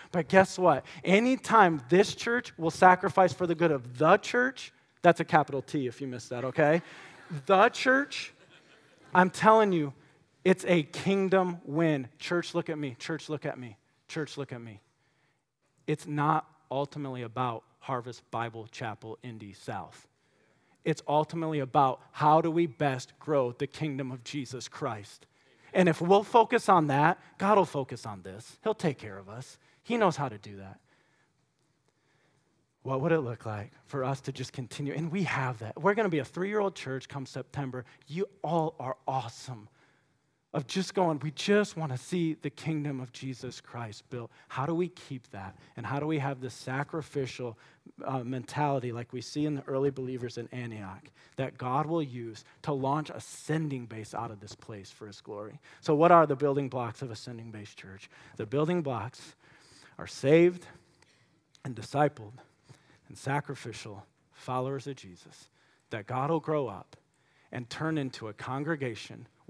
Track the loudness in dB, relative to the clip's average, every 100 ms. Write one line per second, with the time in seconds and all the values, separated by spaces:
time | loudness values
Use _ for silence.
0 | -6 -4 4 6 6 6 6 6 2 -6
1 | 4 4 6 2 6 8 8 6 4 6
2 | 6 2 -2 -2 -4 -4 -2 8 8 8
3 | 4 4 4 4 -2 2 2 2 -4 2
4 | 4 4 4 0 0 -4 -16 _ _ _
5 | 4 4 4 2 2 -2 -4 -4 -4 -6
6 | -10 -10 -10 -8 -4 2 4 4 0 -16
7 | -20 -20 -12 -6 4 6 6 4 2 2
8 | 0 -8 -12 -16 _ -20 _ -20 _ _
9 | 0 4 4 6 6 8 6 2 0 -6
10 | _ _ _ _ 2 2 4 2 2 -4
11 | 0 2 2 2 2 -4 -6 0 2 0
12 | -4 -10 -4 -4 -2 -4 -4 -6 -6 -8
13 | -8 -8 -8 -8 -8 -10 -12 -16 _ _
14 | -12 -10 -8 -10 -12 -12 -14 -18 _ _
15 | _ _ _ _ _ _ _ _ -6 -6
16 | -4 -2 2 2 0 _ -8 -6 -6 -6
17 | -10 -8 -8 -4 -4 -6 -12 _ -8 -6
18 | -6 -14 _ -6 -6 -8 -14 -10 -10 -10
19 | -12 -14 -14 -14 -16 -16 -10 -10 -10 -16
20 | -20 _ _ _ _ _ _ _ -4 -4
21 | 0 0 0 -4 -4 -4 0 4 4 2
22 | -8 2 6 6 6 2 0 0 0 0
23 | -6 -12 0 2 2 -2 -6 -4 -4 -4
24 | -6 -8 -10 -8 -8 -10 -12 -8 -6 -8
25 | -12 -20 _ _ _ _ _ 4 4 4
26 | 6 6 8 6 6 4 6 6 6 4
27 | 4 4 -6 -2 4 4 4 0 -6 -8
28 | -8 -10 -10 -14 -16 -8 -6 -2 -2 -4
29 | -8 -14 -14 -14 -16 -18 _ _ -4 2
30 | 2 2 -4 -6 -14 -16 -16 -18 _ _
31 | _ _ _ _ _ _ _ _ _ _
32 | _ _ _ _ _ _ _ _ -4 -2
33 | 2 2 0 -6 -8 -8 -10 _ -10 -4
34 | -4 -4 -6 -10 -10 -10 -10 -8 -8 -6
35 | -4 -2 -2 -2 -2 -4 -10 -2 2 2
36 | 2 0 -2 -4 -2 0 -2 -4 -8 -8
37 | -8 -12 -10 -10 -10 -8 -6 -8 -12 -18
38 | -10 -6 -6 _ -2 0 0 -4 -8 -8
39 | -4 -4 -4 -10 -14 -14 -16 _ _ _
40 | _ _ _ _ _ -6 -4 -4 -2 0
41 | 0 0 -4 -6 2 2 2 -4 -6 -6
42 | -4 -2 -2 -2 -8 -8 -4 -4 -4 -6
43 | -10 -12 -12 -10 -12 -14 -14 -12 -12 -14
44 | -14 -12 -12 _ -10 -4 -2 0 -2 -6
45 | -12 -14 -12 -14 -14 -16 -18 -12 -6 -4
46 | -2 -2 -2 -4 -10 -10 -8 -6 -6 -8
47 | -8 -6 -6 -6 -10 -10 -18 _ -20 -14
48 | -6 -6 -6 -8 -6 -2 0 0 -4 -8
49 | -10 -12 -10 -4 -4 -4 -4 -2 -2 -2
50 | -8 -6 -8 -8 -10 -10 -10 -10 -12 -12
51 | -18 _ _ -8 -8 -6 -2 -2 0 -2
52 | -4 -8 -12 -14 -20 _ -4 -2 0 -2
53 | -4 -10 -14 -12 -4 -2 -2 -6 -8 -12
54 | -10 -8 -8 -10 -18 -20 -16 -16 -16 -18
55 | -18 -16 -14 -12 -12 -16 -20 -8 0 4
56 | 8 8 8 4 0 0 -2 -4 -8 -8
57 | -12 -12 -14 -14 -14 -14 -16 -18 -20 -20
58 | -20 -20 -18 -12 -4 0 0 0 -2 -6
59 | -8 -12 -20 -20 _ -20 -20 -20 -20 -16
60 | -14 -2 4 6 6 2 -12 -20 _ _
61 | _ _ _ _ _ _ -12 -10 -6 0
62 | 0 0 -18 -18 -20 _ _ -20 _ _
63 | -20 -12 -4 -4 -4 -12 -12 -14 -14 -16
64 | -18 _ _ -18 -8 -4 -4 -6 -8 -14
65 | -16 -20 -20 -20 -20 _ _ _ _ -12
66 | -6 -4 0 0 0 -2 -2 -8 -16 -20
67 | _ _ _ _ _ -12 -10 -6 -4 -2
68 | -4 -6 -12 -12 -8 -6 -4 -4 -4 -8
69 | -12 -16 -20 _